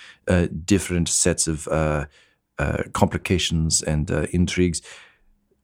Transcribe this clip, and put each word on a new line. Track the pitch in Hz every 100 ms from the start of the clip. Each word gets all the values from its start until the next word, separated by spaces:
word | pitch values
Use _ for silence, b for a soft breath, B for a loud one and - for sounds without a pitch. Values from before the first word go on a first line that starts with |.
| B B -
uh, | 90 87 80 -
different | 98 - 87 82
sets | - 90 80 82
of, | 76 -
uh, | 78 78 73 73 b b b _ -
uh, | 71 78 -
complications | - 98 82 - 90 - 82 80 -
and, | - 76 73
uh, | 80 -
intrigues. | 87 87 92 90 82 B B B B B _ _ _